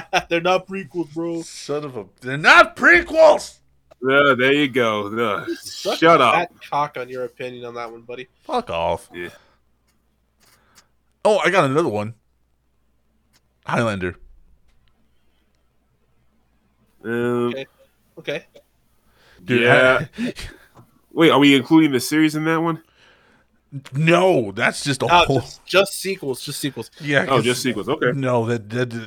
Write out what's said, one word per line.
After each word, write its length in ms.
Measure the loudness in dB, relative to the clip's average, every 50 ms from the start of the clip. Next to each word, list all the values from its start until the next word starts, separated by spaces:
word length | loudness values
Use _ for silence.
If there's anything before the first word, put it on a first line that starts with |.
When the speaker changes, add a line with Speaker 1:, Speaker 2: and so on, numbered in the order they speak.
| -2 0 -4 -4 -2
Speaker 1:
<laughs> 20 | -2
they're 120 | -4 -2
not 260 | 0 0 0 0 -2
prequels, 480 | -6 -12 -12 -12 -10 -8 -8 -8 -8 -8
bro. 280 | -8 -6 -6 -6 -8
Speaker 2:
Son 420 | -10 -12 -16 -14 -10 -8 -8 -6 -8
of 120 | -8 -12
a, 100 | -12 -14 -14 _ _
they're 160 | -10 -8 -6
not 380 | 0 4 6 6 6 6 2 0
prequels. 840 | 0 4 4 4 4 2 0 4 6 6 6 6 4 0 -12 -20 _ _ _ _ _ _ _ _ -8
Speaker 3:
Uh, 320 | -2 2 2 4 4 4 4
there 180 | 4 4 2
you 140 | 2 2 0 0
go. 380 | 0 0 0 0 0 -2 -4 -6 -4
Uh, 300 | -4 -2 -2 -2 -4 -6 -8 -12 -12
Speaker 1:
Suck 360 | -12 -16 -14 -10 -6 -6 -2 2
Speaker 3:
shut 200 | 4 6 6 6
Speaker 1:
a 40 | 6
Speaker 3:
up. 100 | 4 4
Speaker 1:
fat 160 | 2 0 -4 _ _ -12 -6
cock 280 | -4 -4 -4 -4 -6 -12
on 100 | -12 -12
your 160 | -10 -10 -10
opinion 400 | -12 _ -12 -14 -14 -12 -14 -16
on 100 | -14 -12
that 160 | -12 -12 -12
one, 120 | -14 -18
buddy. 240 | -18 -18 -16 -16 -16 _ _ _
Speaker 2:
Fuck 260 | _ -8 -8 -8 -6 -6
off. 380 | -6 -4 -2 -4 -4 -6 -8 _ -14
Speaker 3:
Yeah. 140 | -14 -14 -14 -16 -20 _ _ _ _ _ _ _ _ _ _ _ _ _ _ _ _ _ _ _ _ _ _ _ _ _ _ _ _ _ _ _ _ _ _ _ _ 0
Speaker 2:
Oh, 140 | 0 0 2
I 120 | 2 2
got 140 | 2 2 2 2
another 180 | 2 0 0 -2
one. 260 | -2 -4 -6 -8 -10 _ _ _ _ _ _ _ _ _ _ _ _ _ _ _ _ _ _ _ _ _ _ _ _ _ _ _ _ _ -10
Highlander. 520 | -6 -4 -2 -2 -2 -4 -4 -6 -8 -8 -10 -20 -20 -20 _ _ _ _ _ _ _ _ _ _ _ _ _ _ _ _ _ _ _ _ _ _ _ _ _ _ _ _ _ _ _ _ _ _ _ _ _ _ _ _ _ _ _ _ _ _ _ _ _ _ _ _ _ -8
Speaker 3:
Um, 460 | -6 -4 -2 -2 0 0 0 -2 -2
Speaker 1:
Okay. 160 | -4 -6 -12 _ _ _ _ _ _ _ _ _ _ -16
Okay. 260 | -10 -10 -10 -10 -10 _ _ -20 _ _ _ _ _ _ _ _ _ _ _ _ _ _ _ _ -4
Speaker 2:
Dude, 180 | 0 2 2
Speaker 3:
Yeah. 440 | 4 6 6 6 6 4 4 2 -2 -8 -10 -8
Speaker 2:
I 160 | -8 -8 -8 -10 -14 -16 -16 -20 _ _ _ -20 -20 _ _ _ _ _
Speaker 3:
Wait, 180 | 0 2 4 6
are 80 | 6 6
we 160 | 6 6 6
including 380 | 4 4 4 4 4 4 4
the 80 | 2 -2
series 340 | -2 -2 0 0 0 0 0
in 100 | -2 -4
that 120 | -2 -2 -2
one? 220 | -2 -4 -6 -6 _ _ _ _ _ _ _ _ _ _ _ _ _ _ _ _ _ _ -16 -16 -14 -10
Speaker 2:
No, 580 | -6 -2 2 2 4 4 4 2 2 2 -2 -4
that's 300 | -4 -2 -2 -2 -2 -4
just 200 | -4 -4 -4 -2
a 40 | 0
Speaker 1:
No, 180 | 2 4 4 4
Speaker 2:
whole 160 | 4 0 -2
Speaker 1:
just, 240 | -2 -6 -16 -20 _
just 280 | -2 0 0 0 0 -4
sequels, 460 | -10 -8 -8 -8 -8 -8 -10 -10 -10
just 160 | -10 -12 -10 -8
sequels. 320 | -8 -8 -8 -10 -16 -16 _ -12
Speaker 2:
Yeah, 220 | -6 -2 -2 0 0
Speaker 3:
Oh, 120 | 2 0
Speaker 2:
'cause 80 | 2 2
Speaker 3:
just 180 | 0 -2 -2
sequels. 260 | -2 -4 -4 -4 -4 -6
Okay. 240 | -4 -2 -2 -2 -2
Speaker 2:
No, 320 | -2 -2 -2 -2 -2 -2
that, 240 | -2 -4 -6 -6 -8
that 200 | -6 -6 -6 -6
the, 80 | -6 -12 -12